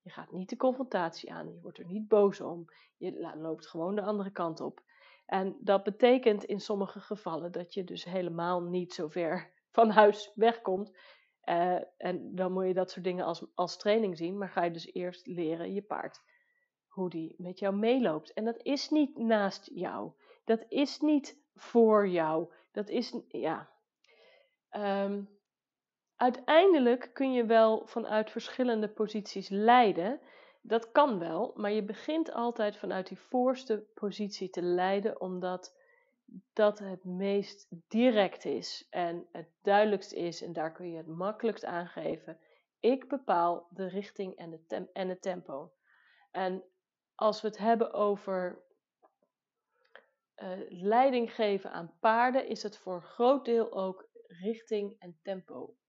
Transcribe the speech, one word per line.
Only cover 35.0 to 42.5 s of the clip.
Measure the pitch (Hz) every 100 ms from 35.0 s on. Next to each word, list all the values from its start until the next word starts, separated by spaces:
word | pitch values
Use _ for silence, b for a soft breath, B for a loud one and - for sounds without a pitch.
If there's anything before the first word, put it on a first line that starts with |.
| 208 -
omdat | 185 180 180 185 - b b b b b _ 185 _
dat | - 208 208
het | 196 185
meest | 180 180 196 202 196 - - 170 _
direct | 220 254 214 185 -
is | 156 139 - - -
en | - 170 170 -
het | 170 165 _
duidelijkst | 208 202 214 202 -
is. | - 170 160
En | 175
daar | 165 160
kun | 160 180
je | 165
het | 156
makkelijkst | 165 190 220 226 208
aangeven. | - 175 175 - 160 160 - 160 b